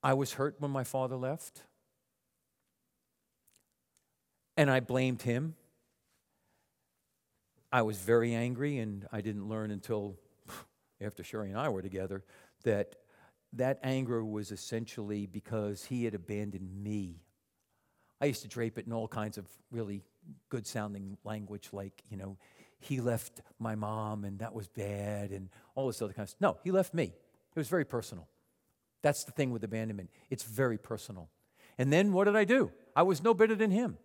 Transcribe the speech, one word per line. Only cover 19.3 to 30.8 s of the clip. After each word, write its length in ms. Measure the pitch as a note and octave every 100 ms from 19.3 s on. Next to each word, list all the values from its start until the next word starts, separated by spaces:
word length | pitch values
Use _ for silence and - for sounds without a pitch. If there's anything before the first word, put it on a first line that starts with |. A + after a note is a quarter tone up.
| G2+
of 100 | F#2 - _
really 320 | A#2 G#2+ G2+ - _ E3+ C#3+ _
good-sounding 680 | B2+ G#2 A#2 G#2+ G2+ G2 G2
language, 480 | G#2 G#2+ G2+ G2+ -
like, 300 | G2+ G2 - -
you 80 | G#2
know, 200 | F#2+ F#2+ - _ - _
"He 220 | - C3+
left 400 | B2 A#2 - - - _
my 160 | A2+
mom, 500 | A2 G#2+ G#2+ G#2+ G#2+
and 140 | G2+ G2
that 160 | A2+
was 140 | A2 G2
bad," 640 | - G2+ G2+ G2+ G#2 G2+
and 180 | G2 F#2 - -
all 140 | - C3+
this 120 | G#2+
other 140 | G#2+
kind 100 | G2+
of 60 | G2+
stuff. 120 | -
No, 180 | G3 -
he 80 | F3+
left 220 | F#3+ F#3
me. 120 | E3 A2+
It 500 | - _ _ _ -
was 140 | D3
very 160 | F3+ C#3+
personal. 440 | B2 A2 F#2 E2 _ _ _ _ _ _ _
That's 220 | D3 C#3+
the 80 | -
thing 180 | - C3+
with 140 | A#2
abandonment. 480 | G#2+ A2 A2 G2+ F#2 _ _
It's 140 | B2+
very 340 | A#2 G#2+ C3
personal. 540 | A2